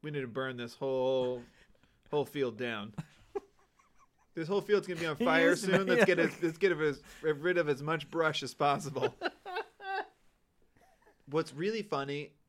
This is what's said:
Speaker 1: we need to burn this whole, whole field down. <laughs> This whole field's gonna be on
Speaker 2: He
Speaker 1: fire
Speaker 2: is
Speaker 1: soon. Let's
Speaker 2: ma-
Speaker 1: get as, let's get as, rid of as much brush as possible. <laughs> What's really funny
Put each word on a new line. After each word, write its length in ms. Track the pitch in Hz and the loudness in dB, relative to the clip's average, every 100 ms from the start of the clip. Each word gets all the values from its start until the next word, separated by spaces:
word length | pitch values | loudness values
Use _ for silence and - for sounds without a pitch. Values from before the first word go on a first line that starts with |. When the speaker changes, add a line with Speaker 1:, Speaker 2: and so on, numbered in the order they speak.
Speaker 1:
we 80 | 151 | -8
need 100 | 147 | -6
to 60 | 127 | -6
burn 320 | 117 131 123 | -4 -6 -6
this 160 | 120 | -10
whole, 680 | - 135 131 127 131 127 123 120 _ - _ _ _ _ | -6 -2 0 2 2 0 -4 -10 _ -20 _ _ _ _
whole 160 | 147 135 | -2 -2
field 320 | 147 127 110 | 0 -2 -2
down. 360 | 123 110 104 - - - - | -6 -6 -8 -12 -14 -18 -12
<laughs> 80 | - - _ _ _ _ _ _ _ _ | -12 -12 _ _ _ _ _ _ _ _
This 140 | - 160 | -8 -2
whole 140 | 196 | -2
field's 240 | 196 202 180 | 2 2 2
gonna 120 | 170 | -4
be 60 | 165 | -4
on 100 | 151 | 0
Speaker 2:
He 100 | 240 | 4
Speaker 1:
fire 240 | 160 170 | 6 6
Speaker 2:
is 100 | 180 | 4
Speaker 1:
soon. 260 | 196 190 196 | 4 2 4
Let's 140 | 247 | 4
Speaker 2:
ma- 40 | 190 | 6
Speaker 1:
get 120 | 170 | 6
as, 120 | 165 - | 2 0
let's 140 | 165 160 | -4 2
get 160 | 196 | 0
as, 300 | 160 156 139 - - | 2 0 -2 -10 -6
rid 380 | 156 147 165 175 | -2 0 2 2
of 100 | 151 | 2
as 140 | 139 | 0
much 280 | 147 160 147 | 0 -4 -4
brush 320 | 165 160 151 | 0 0 0
as 120 | 127 | -6
possible. 600 | - 143 139 147 - - - 359 - 415 359 - _ 392 381 - _ | 0 2 2 -2 -2 -4 -4 -8 -8 -10 -8 -8 _ -8 -6 -8 _
<laughs> 1120 | _ _ _ _ _ _ _ _ _ _ - | _ _ _ _ _ _ _ _ _ _ -4
What's 220 | 151 160 | -2 -2
really 300 | 135 190 220 | -4 -4 -4
funny 500 | 202 147 139 143 147 _ | -4 -4 -4 -6 -8 _